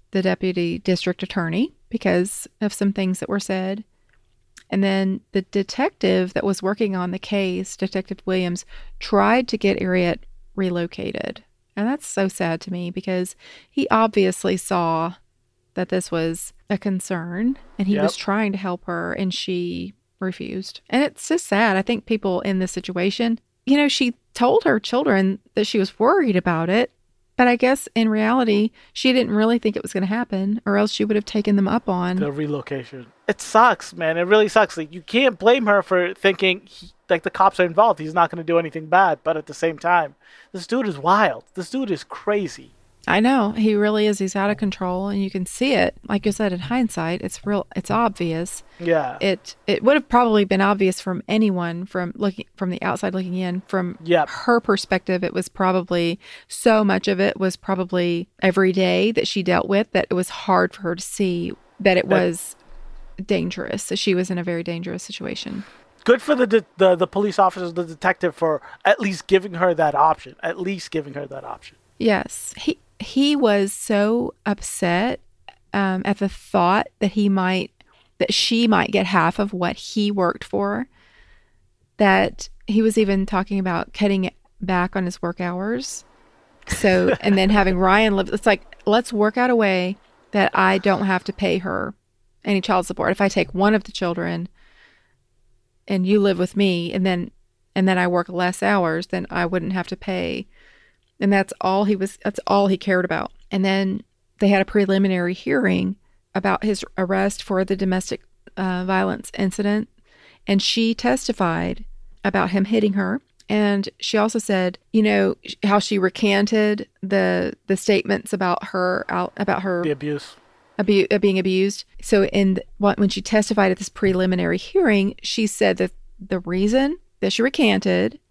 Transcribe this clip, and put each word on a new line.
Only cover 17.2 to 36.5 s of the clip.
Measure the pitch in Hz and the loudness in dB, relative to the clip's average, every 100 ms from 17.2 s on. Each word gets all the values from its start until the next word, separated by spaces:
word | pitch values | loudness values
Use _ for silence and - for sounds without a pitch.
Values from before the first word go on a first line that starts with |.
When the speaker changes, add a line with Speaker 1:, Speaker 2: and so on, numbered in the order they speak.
| 170 175 240 269 - - | -6 -2 -2 -2 -8 -4
Speaker 1:
and | 190 | -2
he | 202 | 2
was | - - | 0 -2
Speaker 2:
Yep. | |
Speaker 1:
trying | - 202 214 | -2 -2 0
to | 196 | -2
help | 190 180 - | -6 -8 -6
her | 170 175 | -6 -4
and | - 190 | -4 -4
she | - - 175 175 - 185 - _ - | -4 -4 -4 -4 -6 -10 -14 _ -8
refused. | 190 - - 185 190 - - | -8 -6 -8 -10 -10 -16 -4
And | 254 | 0
it's | 294 - - | 0 -4 -4
just | 339 - | -4 0
sad. | 202 226 190 | 2 2 2
I | |
think | 196 226 - | 0 -4 -2
people | 220 196 180 | -2 0 -2
in | - 190 | -2 -2
this | 185 | -2
situation, | - - 180 190 - 233 226 _ _ - | -4 -6 -2 -2 0 -2 -2 _ _ 0
you | 285 | 4
know, | 285 | 4
she | - 247 - _ | 2 -2 -4 _
told | - 247 415 | 0 2 4
her | 339 220 | 4 0
children | - 240 302 196 190 190 _ | 0 0 2 2 2 -2 _
that | - 208 | -4 -2
she | 214 | 0
was | 190 - | -2 0
worried | 240 392 269 185 | 2 4 4 2
about | 180 165 165 | 0 0 0
it, | 208 - _ _ _ _ - | 0 0 _ _ _ _ 0
but | 247 | 2
I | 240 | 4
guess | 254 269 - | 2 2 -2
in | 233 220 | 0 0
reality, | 214 214 254 233 202 220 _ _ | 2 2 2 2 2 0 _ _
she | - 262 | -2 2
didn't | 254 - | 2 2
really | 208 220 233 | 2 2 2
think | 214 | 0
it | 202 | -4
was | - | -6
gonna | 190 190 | -4 -2
happen | 220 240 190 196 220 - | -2 -4 -4 -2 -2 0
or | 202 | 0
else | 208 | 0
she | - 214 | 0 0
would | 208 | -2
have | |
taken | 208 214 208 196 | -2 -2 2 2
them | 190 | 2
up | 233 - | 0 -2
on | 180 180 185 | -2 -2 -2
Speaker 2:
The | 147 | -2
relocation. | 143 151 147 - 135 123 135 113 _ - | -4 -4 -4 -6 -8 -8 -16 -20 _ -6
It | 202 | -4
sucks, | - 220 240 196 - | 2 6 6 4 -4
man. | 175 160 165 | -4 -2 0
It | |
really | 175 214 214 | 4 4 6
sucks. | 226 202 - | 4 2 0
Like, | 151 | -10
you | 175 | -12
can't | - 233 262 190 | -4 2 2 4
blame | 208 262 214 | 4 4 4
her | 202 | 2
for | - 180 175 | 2 0 0
thinking, | - 196 190 190 | 0 0 2 2